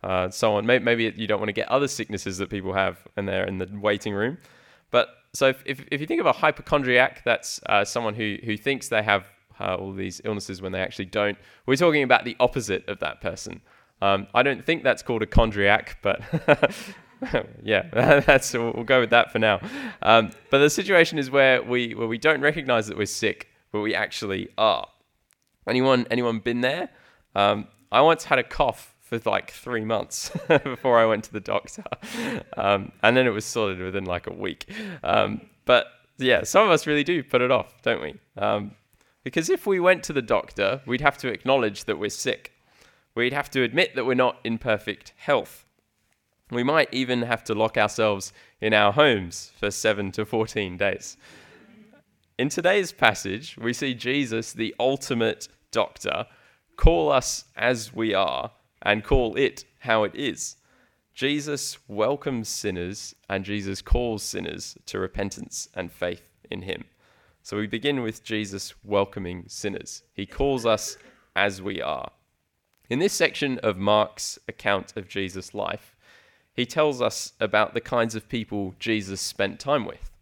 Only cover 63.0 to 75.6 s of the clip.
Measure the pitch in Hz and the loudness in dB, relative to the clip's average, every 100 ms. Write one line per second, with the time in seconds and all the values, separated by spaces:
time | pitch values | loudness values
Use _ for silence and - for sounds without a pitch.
63 | - - _ 98 98 104 98 98 - 120 | -14 -18 _ -6 -4 -6 -6 -8 0 0
64 | 120 107 - 101 87 85 - - - 98 | 0 -4 -6 -8 -8 -10 -14 -16 -10 -8
65 | 92 - 98 - - - - - 85 - | -6 -6 -8 -8 -14 -14 -12 -10 -12 -6
66 | 90 90 _ _ _ 98 92 - - _ | -8 -8 _ _ _ -12 -8 -10 -12 _
67 | _ _ _ _ - 104 107 113 139 139 | _ _ _ _ -10 -6 -6 -4 -4 -2
68 | 113 110 - 110 104 98 - - 101 101 | -4 -8 -6 -6 -4 -8 -12 -16 -2 0
69 | 98 104 90 90 95 - 104 - - - | 0 -4 -10 -10 -14 -10 -8 -8 -12 -18
70 | _ - 98 - 139 131 117 107 - - | _ -12 -12 -2 -2 0 0 0 -2 -12
71 | - _ _ - 101 95 95 92 64 71 | -20 _ _ -2 -2 -2 -8 -6 -6 -6
72 | - _ _ _ _ _ _ _ _ 123 | -8 _ _ _ _ _ _ _ _ -2
73 | 196 - 196 - 143 127 110 92 101 107 | -2 2 0 0 -4 0 -2 0 4 4
74 | 107 - - - - - - 101 - - | 2 -4 -12 -10 -14 -6 -2 -2 -2 -12
75 | 92 101 95 92 - 104 | -10 -6 -6 -8 -12 -6